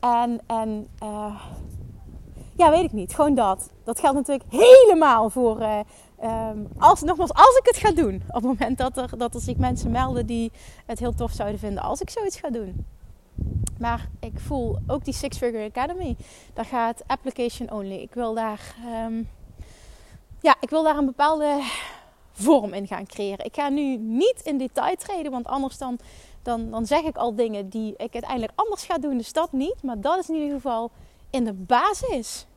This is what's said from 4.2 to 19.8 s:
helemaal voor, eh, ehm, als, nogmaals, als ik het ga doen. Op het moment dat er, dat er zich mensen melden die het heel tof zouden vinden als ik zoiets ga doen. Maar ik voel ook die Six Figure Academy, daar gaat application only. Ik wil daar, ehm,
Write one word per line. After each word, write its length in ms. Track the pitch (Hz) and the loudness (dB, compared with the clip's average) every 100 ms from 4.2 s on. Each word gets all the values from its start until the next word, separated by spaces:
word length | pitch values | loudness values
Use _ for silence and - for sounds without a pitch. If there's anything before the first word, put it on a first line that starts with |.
| 269 277 - | 0 -4 -2
helemaal 800 | 254 466 523 480 339 302 233 220 | 6 12 12 12 8 6 4 2
voor, 300 | 254 240 220 | 2 0 0
eh, 180 | 220 214 214 - - - | -2 -4 -6 -14 -20 -10
ehm, 400 | 220 226 220 214 208 - | -6 -4 -6 -8 -10 2
als, 240 | 302 403 | 2 4
nogmaals, 300 | 311 330 339 | 0 -2 -2
als 240 | - 427 523 | 6 8 8
ik 100 | 508 | 4
het 100 | - | 2
ga 160 | 427 | 2
doen. 220 | 339 254 190 - | 2 0 -2 -6
Op 60 | |
het 100 | 240 | -4
moment 340 | 240 233 233 254 | -2 -2 -2 -2
dat 180 | 262 254 | -4 -4
er, 220 | 247 226 | -8 -6
dat 160 | 240 | -6
er 60 | 240 | -6
zich 160 | 240 240 | -6 -2
mensen 340 | 254 247 233 | -2 -2 -2
melden 360 | 233 262 247 220 | -2 -2 -2 -4
die 260 | 233 226 - - - - | -4 -4 -8 -20 -20 -12
het 120 | 226 | -6
heel 160 | 240 | -4
tof 160 | 240 294 | -4 -4
zouden 280 | - 208 208 | -4 -6 -6
vinden 240 | 208 196 | -6 -6
als 180 | - 285 | -4 -6
ik 100 | 381 | -6
zoiets 300 | - 403 - | -6 -6 -6
ga 100 | 311 | -8
doen. 360 | 240 196 - - - - - _ - - - - - | -6 -8 -10 -12 -14 -20 -20 _ -6 -4 -2 -4 -4
Maar 300 | 233 233 - - | -4 -4 -6 -12
ik 200 | 226 - | -12 -10
voel 380 | - 285 233 202 - | -6 -4 -4 -4 -4
ook 180 | 277 | -4
die 100 | 277 | -4
Six 240 | - 277 - | -6 -8 -4
Figure 260 | 240 226 | -6 -4
Academy, 520 | 214 247 269 359 349 - - - - | -8 -6 -6 -4 -6 -8 -10 -20 -18
daar 100 | - | -12
gaat 380 | 190 254 233 233 - | -6 -2 -2 -4 -6
application 640 | 262 262 - 240 - 240 | -6 -6 -4 -6 -4 -10
only. 240 | 214 196 | -8 -8
Ik 200 | 190 - | -10 -10
wil 200 | 240 233 | -6 -4
daar, 400 | 220 220 208 - - | -4 -6 -8 -14 -16
ehm, 380 | 233 226 226 226 226 - - - - - | -10 -8 -6 -6 -8 -12 -20 -20 -20 -20